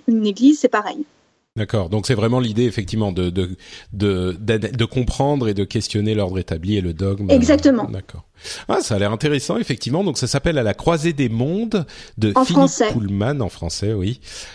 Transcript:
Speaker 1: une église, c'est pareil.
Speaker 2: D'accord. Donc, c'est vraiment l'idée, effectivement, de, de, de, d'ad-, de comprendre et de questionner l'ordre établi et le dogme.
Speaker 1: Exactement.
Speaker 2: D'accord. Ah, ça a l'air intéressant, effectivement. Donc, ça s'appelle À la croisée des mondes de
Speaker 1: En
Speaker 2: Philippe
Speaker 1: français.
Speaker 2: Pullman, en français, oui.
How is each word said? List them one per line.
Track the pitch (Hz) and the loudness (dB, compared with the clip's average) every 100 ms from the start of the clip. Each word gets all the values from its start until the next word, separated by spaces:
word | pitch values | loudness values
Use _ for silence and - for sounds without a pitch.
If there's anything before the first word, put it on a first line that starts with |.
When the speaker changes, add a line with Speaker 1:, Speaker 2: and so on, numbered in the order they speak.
| - | 2
Speaker 1:
une | 226 214 | 2 2
église, | 202 262 302 | 4 4 6
c'est | 254 | 2
pareil. | - - 311 - _ _ _ _ | 0 -2 -8 -10 _ _ _ _
Speaker 2:
D'accord. | - 104 113 85 | -6 -2 -2 0
Donc, | 107 - | -2 0
c'est | |
vraiment | 113 113 127 | 2 2 2
l'idée, | 120 107 | 0 2
effectivement, | 123 107 90 107 104 | 0 0 -4 -2 0
de, | 90 90 | 0 0
de, | 87 90 92 - - - | 0 -2 -6 -16 -20 -12
de, | 104 101 92 92 87 | -2 0 2 -2 -2
d'ad-, | 107 113 104 123 | -2 0 0 -2
de | 113 | -2
comprendre | 131 117 - 139 143 113 | 0 -2 0 0 0 0
et | |
de | 101 | 0
questionner | 98 113 - 107 104 107 | -2 -2 -2 -2 0 0
l'ordre | 95 92 | 0 -2
établi | - 82 92 104 | -4 -4 -2 0
et | |
le | 90 | -2
dogme. | 80 98 98 95 | -2 -2 -2 4
Speaker 1:
Exactement. | - 269 294 285 240 | 4 6 4 4 2
Speaker 2:
D'accord. | 151 104 - - - _ - - - | 0 -8 -12 -18 -20 _ -14 -10 -2
Ah, | 359 | -2
ça | - 104 | 0 0
a | |
l'air | 101 | 0
intéressant, | 113 151 143 - 214 | 0 0 0 0 -2
effectivement. | - 123 - 156 | -2 -4 -2 -2
Donc, | 202 131 | -2 -2
ça | 123 | -2
s'appelle | - 170 151 | 0 0 0
À | |
la | 110 | 0
croisée | 95 160 170 165 | 0 0 2 0
des | 143 123 | 0 0
mondes | 113 135 190 226 208 143 - - - | 0 0 -2 -2 -2 -2 -10 -16 -2
de | 107 | 2
Speaker 1:
En | 190 | 4
Speaker 2:
Philippe | 262 220 | 4 4
Speaker 1:
français. | 269 - 220 | 4 4 0
Speaker 2:
Pullman, | 123 101 98 110 147 | 0 -2 0 0 -2
en | 92 | -4
français, | - 85 - 101 | -6 -8 -4 -2
oui. | 107 92 123 - - - | -2 -4 -6 -12 -16 -16